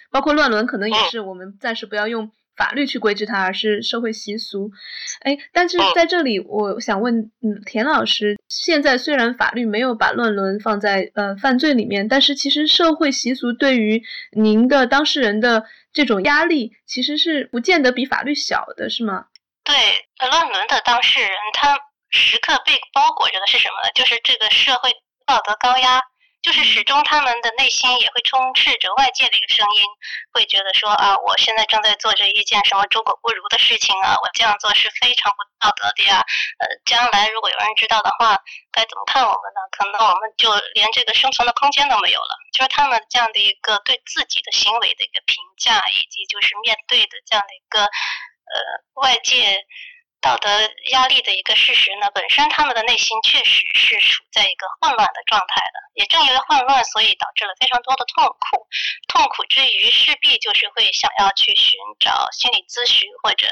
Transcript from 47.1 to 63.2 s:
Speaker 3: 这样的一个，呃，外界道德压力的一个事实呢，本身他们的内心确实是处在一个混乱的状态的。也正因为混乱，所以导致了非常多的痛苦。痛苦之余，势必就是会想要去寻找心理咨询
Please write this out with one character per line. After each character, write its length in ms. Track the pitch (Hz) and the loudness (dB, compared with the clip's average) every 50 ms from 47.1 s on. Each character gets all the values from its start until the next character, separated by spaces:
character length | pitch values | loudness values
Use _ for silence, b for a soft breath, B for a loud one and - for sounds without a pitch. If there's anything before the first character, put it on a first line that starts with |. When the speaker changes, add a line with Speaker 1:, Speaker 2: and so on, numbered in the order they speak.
| - 196 - | -4 -10 -8
Speaker 3:
这 80 | - 220 | -4 -2
样 80 | 214 | -2
的 100 | 202 - | -2 -4
一 80 | - - _ - | -10 -20 _ -6
个， 140 | - 214 | -2 -2
呃， 720 | 202 208 - - - - - - - - _ _ _ - - - - - - - _ _ _ 254 | -2 -2 -2 -4 -4 -6 -6 -8 -12 -16 _ _ _ -10 -8 -8 -8 -8 -10 -12 _ _ _ -2
外 140 | 269 262 240 226 - | 0 0 0 0 0
界 340 | - - 247 233 202 196 190 - B B B B B B B B _ _ _ | 0 0 0 0 0 -2 -4 -6 B B B B B B B B _ _ _
道 160 | - - - - | -2 -2 0 0
德 100 | - 208 208 208 214 214 - - - - | 0 0 0 0 0 -2 -4 -8 -6 0
压 140 | 254 262 254 262 | 2 2 4 4
力 120 | 277 269 | 2 0
的 100 | - 214 196 | 0 -2 -4
一 80 | 190 | -4
个 120 | - - 214 | -2 0 2
事 200 | - - 254 233 | 2 2 2 2
实 160 | 214 - 196 196 202 | 2 2 0 0 -2
呢， 80 | 208 202 196 | -2 -2 -2
本 160 | 196 - - | -2 -2 0
身 180 | - - 294 302 | 2 2 2 2
他 160 | - - 302 | 2 0 0
们 100 | 277 240 | 0 0
的 80 | 226 220 | 0 0
内 120 | 247 233 | 0 0
心 240 | 214 - - 220 220 | 0 0 -2 -2 0
确 160 | - - - 269 - | 0 2 2 2 2
实 220 | - - - - - - | 2 2 2 0 0 0
是 240 | - - - - - | 2 2 2 2 2
处 220 | - - - - - _ | 2 0 0 -2 -4 _
在 100 | - 220 | -2 -2
一 120 | 202 190 180 | -2 -2 -2
个 120 | - 190 190 - - | -6 -8 -10 -6 -2
混 140 | - 311 247 | 0 0 2
乱 120 | 220 208 - | 2 2 2
的 120 | - - - | 0 -4 -4
状 140 | - 226 208 | -2 0 0
态 200 | 185 - - 190 | 0 -2 -2 -4
的。 180 | 185 - - - - _ _ | -4 -4 -8 -14 -18 _ _
也 120 | - 208 | -4 -2
正 180 | - - 330 302 | 0 2 2 4
因 80 | 269 | 4
为 60 | 254 262 | 2 2
混 200 | - - 302 269 247 | 2 2 2 2 4
乱， 180 | 262 277 262 226 | 4 4 2 2
所 180 | - - 214 | 0 0 0
以 120 | 220 220 - | 0 0 0
导 100 | - - - - | -2 -4 -6 -6
致 100 | - 220 | -6 -6
了 100 | 196 185 - | -6 -6 -6
非 60 | 254 | -4
常 140 | 262 254 247 | -2 -2 -2
多 120 | 240 254 269 | 0 0 -2
的 80 | 262 247 | -2 -2
痛 180 | - - 330 302 | -2 0 2 2
苦。 420 | - - - - - - - - B B B B B B B - - | 2 0 -2 -4 -2 -2 -2 -2 B B B B B B B -6 0
痛 200 | - 349 294 - | 2 2 2 2
苦 160 | - - - | 0 -4 -2
之 140 | - - 269 269 | 0 2 2 2
余， 240 | 247 - 254 247 233 | 2 2 2 2 2
势 260 | 233 - - - 294 - | 4 4 4 2 2 2
必 180 | - 233 240 220 | 2 2 2 0
就 160 | - - 392 | 0 0 0
是 140 | - 214 - - | 0 0 0 0
会 160 | - - - | 0 0 0
想 180 | - - - 214 - 220 | 0 0 -2 0 2 2
要 120 | 202 196 | 2 2
去 220 | - - - - - | 2 2 2 2 4
寻 240 | - - - - - - - - - | 4 4 4 2 0 -4 -8 -4 -2
找 280 | - - - - - - | 0 2 2 0 0 -2
心 180 | - - - - | -2 -2 -2 0
理 120 | - - - - | -2 -2 -4 -6
咨 180 | - 240 247 240 | -6 -2 0 2
询 200 | 220 208 196 202 - - | 2 2 2 0 -4 -4